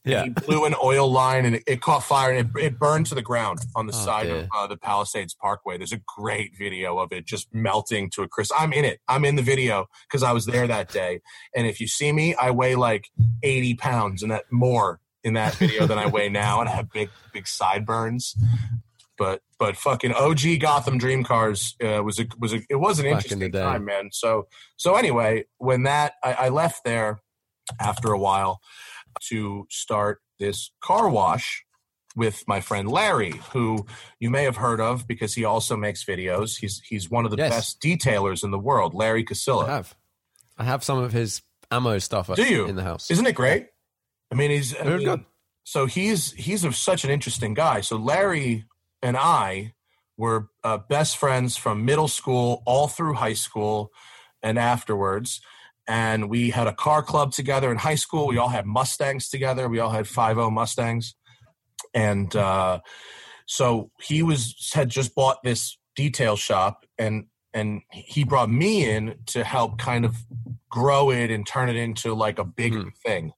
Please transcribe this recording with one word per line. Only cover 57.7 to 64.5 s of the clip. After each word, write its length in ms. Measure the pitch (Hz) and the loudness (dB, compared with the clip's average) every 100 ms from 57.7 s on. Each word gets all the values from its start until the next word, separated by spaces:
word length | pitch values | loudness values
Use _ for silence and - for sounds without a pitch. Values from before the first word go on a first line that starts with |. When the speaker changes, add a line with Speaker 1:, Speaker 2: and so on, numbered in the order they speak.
Speaker 2:
in 60 | 117 | 0
high 160 | 135 147 | 0 -2
school. 320 | - 165 147 | -2 -2 0
We 80 | 120 | 2
all 140 | 123 | 0
had 160 | 123 101 | 0 -2
Mustangs 640 | 110 131 - 143 135 - | 0 0 0 -2 -2 -6
together. 400 | 135 131 131 127 | -4 -2 -2 -2
We 100 | 117 | 0
all 100 | 113 | 0
had 160 | 110 107 | -2 -4
five 320 | - 113 110 | 0 2 2
oh 120 | 117 | 0
Mustangs. 640 | 110 113 - 117 117 117 - _ _ - _ _ - - | 0 -2 0 -2 -2 -6 -12 _ _ -20 _ _ -20 -6
And, 400 | 120 107 101 98 107 | 0 2 2 0 0
uh, 440 | 98 95 92 90 - - - - - - - | 2 2 2 0 -4 -20 -20 -20 -20 -20 -10
so 440 | - 127 117 101 _ | 0 2 2 -2 _
he 220 | - 151 | -2 0
was, 480 | 165 147 117 | 2 2 0